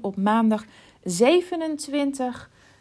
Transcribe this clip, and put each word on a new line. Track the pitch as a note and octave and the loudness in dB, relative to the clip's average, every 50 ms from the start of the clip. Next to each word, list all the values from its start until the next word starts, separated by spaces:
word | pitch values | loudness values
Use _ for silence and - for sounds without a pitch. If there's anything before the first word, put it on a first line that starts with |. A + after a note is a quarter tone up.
| - | -4
op | G3+ F#3+ | -6 -4
maandag | G3 G3 G#3 G#3+ A3+ A3+ A3 G#3+ G#3+ G#3+ - - - - - _ _ | -2 0 2 2 4 4 2 2 0 -4 -10 -20 -20 -20 -20 _ _
zevenentwintig | - F#3 F3 F3 A#3 C4+ E4+ F4+ F4 - F4+ E4 D#4+ D#4+ D4+ D4 - C#4 C4+ D4 C#4+ C#4 C#4 C4+ B3+ B3 A#3+ - - - _ _ _ _ _ _ | -8 -6 0 2 4 4 4 4 2 0 -4 -6 -4 -4 -6 -6 -8 -6 -4 -2 -2 -2 -4 -4 -6 -6 -6 -10 -16 -20 _ _ _ _ _ _